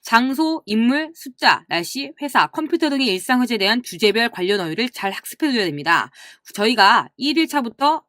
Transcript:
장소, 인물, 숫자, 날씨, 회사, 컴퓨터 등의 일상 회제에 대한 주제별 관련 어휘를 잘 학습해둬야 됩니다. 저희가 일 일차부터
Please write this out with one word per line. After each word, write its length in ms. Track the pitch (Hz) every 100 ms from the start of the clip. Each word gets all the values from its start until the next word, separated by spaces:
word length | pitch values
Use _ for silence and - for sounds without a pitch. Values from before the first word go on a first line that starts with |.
장소, 600 | - 233 254 269 311 320 -
인물, 460 | 214 233 285 311
숫자, 500 | 330 277 - 254 151 -
날씨, 440 | 170 170 269 277 -
회사, 280 | 285 233 151
컴퓨터 420 | - 311 339 311
등의 160 | 277 254
일상 340 | 185 - 254
회제에 160 | 247 226
대한 260 | 196 233
주제별 460 | - 175 214 208 233
관련 320 | - 180 202
어휘를 300 | 165 160 240
잘 200 | - 196
학습해둬야 520 | 196 - - 311 240
됩니다. 460 | 185 147 143 160 101 - - - -
저희가 560 | - 214 233 196 226 131 -
일 220 | 277 302
일차부터 640 | 320 294 233 - 285 311